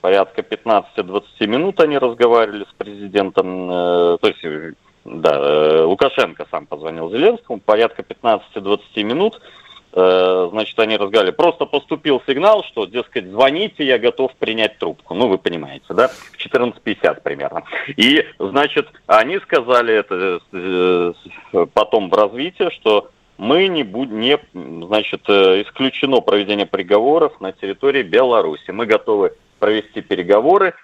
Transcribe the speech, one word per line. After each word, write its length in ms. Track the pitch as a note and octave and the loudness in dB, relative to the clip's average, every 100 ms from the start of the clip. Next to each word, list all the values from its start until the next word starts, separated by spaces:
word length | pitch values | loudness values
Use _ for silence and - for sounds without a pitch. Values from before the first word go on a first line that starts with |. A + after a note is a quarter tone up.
порядка 420 | F#2 G2 F#2+ - | 2 2 0 -4
пятнадцати-двадцати 1040 | - A2 A#2 G#2+ - - F2+ G2 - _ A2 | -8 -8 0 -2 -2 -8 -4 -6 -8 _ -2
минут 320 | A#2+ F#3 F#3 | 0 -2 2
они 180 | D#3+ C#3+ | 2 2
разговаривали 680 | B2+ A#2 A#2+ A#2 G#2+ G#2 G2 | -2 2 4 4 2 -4 -12
с 40 | _ | _
президентом, 880 | G2+ G2+ G2+ G2+ F#2+ F#2 F#2 F#2 F2+ | -14 -12 -4 -2 0 -2 -2 -4 -6
э, 500 | F2+ F2+ F2 F2 E2+ | -2 0 2 2 2
то 80 | - | -2
есть, 160 | - | -2
э, 300 | E2 D2+ E2 - _ _ | -10 -10 -12 -18 _ _
да, 300 | - E2 D#2+ | -16 -2 0
э, 480 | C#2+ C#2+ D2+ D2+ D#2 D#2+ | 2 2 2 4 4 2
Лукашенко 600 | G2 C#3 - G#2 D#2 D2+ | 2 0 0 -2 -4 -10
сам 180 | E2 D2 | -10 -10
позвонил 440 | D2 D#2 D#2+ E2 | -12 -10 -10 -8
Зеленскому, 480 | A2 F3+ A#3+ _ A2 | 0 0 0 _ -10
порядка 460 | - G#2+ A2+ - | 0 2 0 -2
пятнадцати-двадцати 1000 | - - A#2+ G#2 - - G2 G#2 - - | -16 -6 -2 -2 -4 -10 -4 -4 -4 -8
минут, 380 | G#2 C3 G#3 - - - - - _ | -4 -2 -2 -4 -20 -20 -20 -20 _
э, 540 | - F#2 F#2 F#2 F#2 F2+ | 2 4 4 2 2 -2
значит, 280 | G#2+ G#2+ - | -4 -6 -2
они 180 | A2 A2 | 0 0
разговаривали. 380 | G2+ G#2+ F#2+ | 0 2 0
Просто 320 | F2+ E3+ E3 F#3+ | 2 0 0 -4
поступил 560 | C#3+ - D#3 D#3 C3 - | -4 -6 -6 -2 -2 -2
сигнал, 380 | C3+ F#3+ G#3+ | 0 2 2
что, 220 | E3+ - F#2+ | 0 -6 -6
дескать, 400 | A2+ A2+ B2 F#2 | -6 -6 -8 -8
звоните, 580 | G2+ C3+ D3+ G#3+ - | 2 2 2 -6 -4
я 140 | C#3+ B2 | 0 2
готов 360 | A#2 - C3 - | 0 0 -4 -4
принять 420 | G#2+ A2 A2 - | -6 -2 -4 -2
трубку. 360 | F2 D#2 - | -8 -8 -10
Ну, 140 | F2 A#2+ | -2 0
вы 100 | F#2 | 0
понимаете, 460 | - E2+ C#2+ C#2 _ | -2 -6 -10 -16 _
да? 180 | F2+ - - - | -2 -2 -2 -20
В 40 | - | -16
четырнадцать 440 | - C3+ A#2+ - | -4 -2 -2 -4
пятьдесят 400 | - - F2 D2+ | -8 -2 -2 -2
примерно. 420 | - C#2+ C#2+ E2 - - - C#3 | -8 -8 -8 -8 -10 -12 -10 0
И, 280 | B2+ D3+ - - | 2 2 0 -6
значит, 500 | G2 C3 C#3+ D3+ - - - | -4 -2 0 -2 -6 -12 2
они 320 | A2 A#2+ F#3+ | 4 4 -2
сказали 520 | - D#3+ A#2+ B2 A#2 | -2 -2 2 2 4
это, 460 | A2 G2+ F#2 F#2+ F2 _ | 0 0 -4 -2 -4 _
э, 600 | F#2+ F2+ F2+ F2+ F2+ F2 E2+ - - - | -10 -4 0 2 2 0 -6 -18 -20 -4
э, 140 | - E2 | -2 0
потом 340 | - G#2 A2+ F#2 | 0 2 0 2
в 60 | |
развитии, 560 | G2+ G#2 A#2 D#3 - F3+ | 2 2 -2 -8 -4 -6
что 400 | - A2 G#2 - _ _ _ | -2 0 0 0 _ _ _
мы 300 | G2 D#3 F#3+ | 0 2 2
не 160 | E3+ | -2
буд-, 280 | A2+ G2+ C3+ | -6 -6 -8
не, 280 | G#2+ A#2+ C#3+ - | -4 0 0 -2
значит, 680 | F2+ D2+ E2+ E2+ G#2+ G#2 - - | -16 -14 -14 -2 -2 -2 -8 0
э, 340 | G2+ F#2+ F#2 | 4 6 4
исключено 580 | G#2+ - C3+ - C3+ B2+ | 0 -4 -4 -2 0 2
проведение 460 | G#2+ G#2 G2 G#2 F#2+ | 2 0 0 -4 -2
переговоров 720 | G2 F2+ G#2 B2+ D#3+ D3+ - | -4 0 2 4 2 0 -2
на 120 | G2 | -12
территории 500 | - G2 G2 C3+ C#3+ | -10 -10 -2 0 0
Беларуси. 680 | F#2 G#2 B2+ A#2 E2 D2+ - | 0 2 4 2 0 -4 -10
Мы 160 | F#2+ A#2 | -8 0
готовы 460 | G#2+ - G#2 F#2+ - _ _ | 0 2 0 0 -2 _ _
провести 420 | G#2 G#2+ G2+ - | 0 0 -4 -12
переговоры 720 | F#2 F2+ F2+ G2+ B2+ F#3+ F#3+ - | -6 -4 2 2 6 4 2 -4